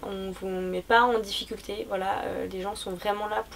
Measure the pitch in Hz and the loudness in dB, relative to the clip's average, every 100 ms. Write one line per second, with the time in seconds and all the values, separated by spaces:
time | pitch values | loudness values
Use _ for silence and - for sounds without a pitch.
0 | - 196 190 185 190 185 185 180 - 233 | -4 -4 -4 -4 -2 -2 0 -2 6 8
1 | 247 226 202 - - 220 - 208 226 190 | 8 4 0 -4 -6 -8 -6 -6 -2 -2
2 | 190 - - 185 185 190 196 214 196 180 | 0 0 -2 -2 -4 -4 -4 -4 -6 -4
3 | 208 208 214 214 220 | 0 0 0 -2 -4